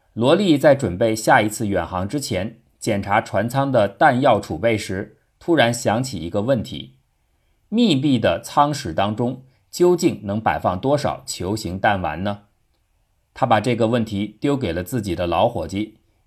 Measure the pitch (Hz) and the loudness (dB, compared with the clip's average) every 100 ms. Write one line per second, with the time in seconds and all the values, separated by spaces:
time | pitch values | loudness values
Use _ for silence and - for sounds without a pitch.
0 | _ - 120 170 202 147 151 131 104 87 | _ 0 4 4 4 4 6 4 2 0
1 | 117 110 - 135 107 104 107 95 80 90 | 0 0 4 4 4 -2 -2 -2 -2 -4
2 | 98 147 131 92 101 - _ _ - 101 | -4 -6 -4 -4 -6 -10 _ _ -4 -2
3 | 101 104 113 101 113 135 139 127 101 - | 0 0 0 -2 -2 -2 0 2 2 4
4 | 160 123 135 104 - 80 113 107 - 95 | 4 4 4 2 0 -2 0 0 -2 -6
5 | 107 _ _ _ - 160 117 120 113 107 | -8 _ _ _ 0 2 2 2 0 -2
6 | 131 90 80 104 110 127 - 69 - _ | -2 -6 -6 -4 0 -2 -2 -10 -14 _
7 | _ _ _ _ _ _ - 214 240 139 | _ _ _ _ _ _ -6 0 2 2
8 | 147 127 104 82 - - 147 143 - 80 | 2 2 2 0 -2 2 2 0 -6 -2
9 | 98 107 120 131 - _ _ - 175 175 | -2 -2 -4 -6 -14 _ _ 0 2 4
10 | 160 104 98 107 107 76 107 92 131 143 | 0 -2 -6 -4 -2 0 -2 -2 0 0
11 | 104 71 - - 90 107 85 92 110 98 | -2 -6 -8 -8 -6 -6 -6 -2 0 0
12 | 82 76 101 101 _ _ _ _ _ _ | -4 -6 -6 -8 _ _ _ _ _ _
13 | _ _ _ - 117 110 107 113 113 120 | _ _ _ -4 2 2 2 0 0 0
14 | 110 98 104 - 143 139 107 82 92 127 | -2 -4 -6 -4 -4 -2 -2 -4 -4 -6
15 | 101 82 87 85 113 95 80 98 107 _ | -4 -4 -2 2 0 0 -6 -6 -6 _
16 | _ _ | _ _